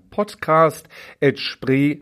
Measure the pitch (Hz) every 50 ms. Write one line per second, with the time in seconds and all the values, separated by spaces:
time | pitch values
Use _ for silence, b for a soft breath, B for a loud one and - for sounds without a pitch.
0 | _ _ - - 208 208 - - - - 156 160 165 156 151 - - B B B
1 | B B B B - 139 - - - - - - - 123 135 135 139 147 147 -